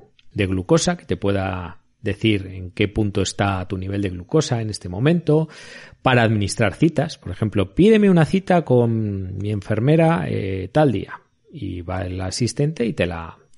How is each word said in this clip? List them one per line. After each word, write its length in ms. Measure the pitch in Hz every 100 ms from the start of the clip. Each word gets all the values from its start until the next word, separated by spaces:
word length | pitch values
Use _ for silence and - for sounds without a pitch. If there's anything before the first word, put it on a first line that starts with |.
| - _ -
de 120 | 104 95
glucosa, 520 | 95 90 165 - 175
que 80 | -
te 120 | 90
pueda 640 | 98 98 95 92 87 - _ _
decir 460 | 101 98 110 101 95
en 220 | 92 90
qué 160 | - 101
punto 340 | 113 104 98
está 460 | 92 - 101 95 90
tu 100 | 95
nivel 240 | 92 101
de 80 | 101
glucosa 520 | 90 90 160 - 117
en 80 | 110
este 200 | 104 90
momento, 580 | 90 139 170 160 151 160 - - - - -
para 200 | 135 123
administrar 520 | 110 110 98 - 117
citas, 440 | - 165 156 - -
por 140 | 90
ejemplo, 420 | 90 110 101 95
"Pídeme 360 | - 202 220 202
una 160 | 175 147
cita 380 | 190 - 180 -
con 720 | 123 117 113 107 98 95 95
mi 140 | 101
enfermera, 760 | 104 - 104 131 160 160 165 -
eh, 420 | 104 98 95 95
tal 200 | 151 151
día", 300 | 101 - - _ _ _
y 300 | 151 98 92
va 200 | 87 92
el 180 | 92 92
asistente 640 | 92 - 120 - 147 165 233
y 80 |
te 120 | 151 87
la, 320 | 85 82 - _